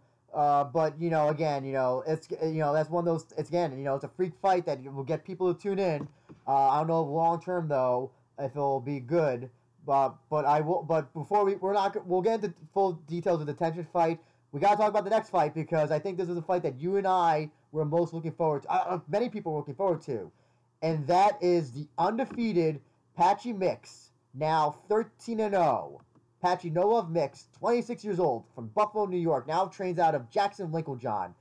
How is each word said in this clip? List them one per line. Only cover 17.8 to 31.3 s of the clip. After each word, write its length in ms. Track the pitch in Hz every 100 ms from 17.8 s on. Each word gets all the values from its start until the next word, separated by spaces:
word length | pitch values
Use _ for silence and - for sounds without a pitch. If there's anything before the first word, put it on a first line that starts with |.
| 151
most 280 | 165 170
looking 180 | 165 160
forward 320 | 151 160 147
to. 80 | -
Uh, 120 | 185 175 170
uh, 40 | 147
many 220 | 190 233
people 220 | 208 202
were 60 | 151
looking 160 | 143 127
forward 260 | 190 156
to, 280 | - 117 87 _ _ _ _ _
and 240 | 160 160 139
that 320 | 175 208 -
is 300 | 180 175 147
the 160 | 120 151 -
undefeated 840 | 175 226 269 - 226 175 160 147 - _ _ -
Patchy 380 | - 202 240
Mix, 560 | 214 180 113 - - - _ _
now 420 | 127 151 160 151 - -
thirteen 520 | 214 226 _ - 226
and 160 | 214 196
oh. 460 | 160 113 73 71 - _ _ _
Patchy 280 | 175 180 175
No 180 | 160 196
Love 240 | 233 175
Mix, 380 | 165 139 - - _
twenty-six 440 | 214 240 233 240
years 160 | 208 180
old, 260 | 170 120 - -
from 120 | 113
Buffalo, 360 | 110 208 214 202
New 140 | 180
York, 260 | 165 151 131
now 180 | 165 190
trains 340 | - 185 170
out 160 | 165 151
of 160 | 120
Jackson 400 | 208 202 - 180
Winklejohn, 640 | 160 156 131 120 104 90